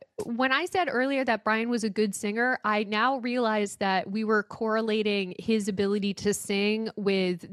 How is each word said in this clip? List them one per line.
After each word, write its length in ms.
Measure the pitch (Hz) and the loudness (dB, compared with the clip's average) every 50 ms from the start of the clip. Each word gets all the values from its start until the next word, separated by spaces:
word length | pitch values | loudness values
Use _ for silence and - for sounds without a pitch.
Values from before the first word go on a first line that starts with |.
| - - _ - - | -14 -14 _ -8 -6
when 260 | - 233 226 254 262 | -4 -2 0 2 2
I 140 | 262 285 349 | 2 2 0
said 220 | 359 - 370 349 277 | 0 0 0 0 0
earlier 340 | - 240 254 277 277 262 262 | 0 0 0 0 0 0 0
that 180 | 240 220 208 - | 0 0 0 2
Brian 260 | 214 220 220 233 240 | 0 0 2 2 0
was 140 | 240 226 214 | 0 0 0
a 60 | 220 | 0
good 260 | 185 214 214 208 196 | 0 0 0 0 0
singer, 440 | - - 202 208 233 240 254 254 - - | -4 -4 -4 -2 0 0 0 0 0 0
I 200 | 214 214 214 220 | 0 0 0 0
now 320 | 196 214 214 233 262 277 262 | -2 0 0 2 2 0 0
realize 580 | 226 247 240 254 240 220 214 214 208 196 - - | -2 -2 0 0 2 2 2 0 0 -2 -4 -2
that 320 | 202 196 190 185 - 196 | 0 0 2 0 0 -2
we 140 | 196 220 220 | -2 -2 0
were 180 | 214 220 208 | 2 2 2
correlating 920 | 202 - - - 226 220 214 226 226 220 214 220 208 208 202 202 190 180 - - | 0 -2 -4 -4 -2 0 0 0 0 0 0 0 2 2 0 0 -2 -4 -6 -6
his 300 | - 226 220 220 202 214 | -2 0 2 2 2 0
ability 480 | 196 190 202 196 208 214 196 202 196 | 0 0 0 0 0 0 0 -2 -2
to 180 | - - 208 196 | 0 0 0 0
sing 560 | - - - 202 196 202 208 214 220 220 214 - | 0 -2 -2 0 2 2 2 0 0 -2 -6 -6
with 460 | 214 196 202 196 190 185 180 180 170 - - | -2 0 0 2 2 2 0 0 -2 -6 -8